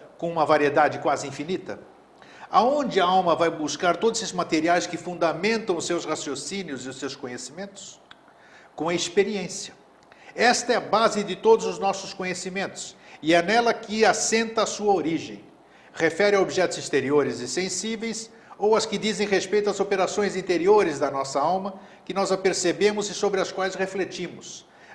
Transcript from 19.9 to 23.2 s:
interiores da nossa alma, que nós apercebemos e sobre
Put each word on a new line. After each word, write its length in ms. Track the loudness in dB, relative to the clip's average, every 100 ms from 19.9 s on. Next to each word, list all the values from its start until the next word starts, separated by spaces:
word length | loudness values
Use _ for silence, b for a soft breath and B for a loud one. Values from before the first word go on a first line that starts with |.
| 0 0 0 -2 -2
interiores 640 | 0 2 6 6 4 0
da 100 | -2
nossa 300 | -2 -2 0
alma, 340 | 2 0 -4 B B B
que 100 | -6
nós 160 | -2 0
apercebemos 800 | 2 0 2 0 2 2 0 -4
e 40 |
sobre 260 | -2